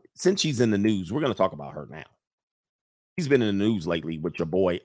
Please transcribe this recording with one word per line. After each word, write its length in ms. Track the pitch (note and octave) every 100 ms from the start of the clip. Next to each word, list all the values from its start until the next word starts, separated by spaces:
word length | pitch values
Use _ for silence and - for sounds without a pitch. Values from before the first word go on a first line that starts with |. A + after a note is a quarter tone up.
| _ -
since 260 | F3+ G3
she's 200 | D#3 A#2+
in 100 | A#2
the 80 | G2+
news, 340 | G#2+ G2+ E2+
we're 80 | A#2+
gonna 140 | C#3+ G2+
talk 160 | F#2+
about 240 | D2 C#2 D#2
her 100 | C#2+
now. 140 | D2 - _ _ _ _ _ _ _ _ _ _ -
She's 80 | C#3+
been 160 | C3+
in 120 | A2 G2
the 80 |
news 220 | G#2+ G#2+ E2
lately 320 | E2+ D#2 D#2+
with 220 | E2 -
your 80 | D#2+
boy, 320 | F#2 F#2 F2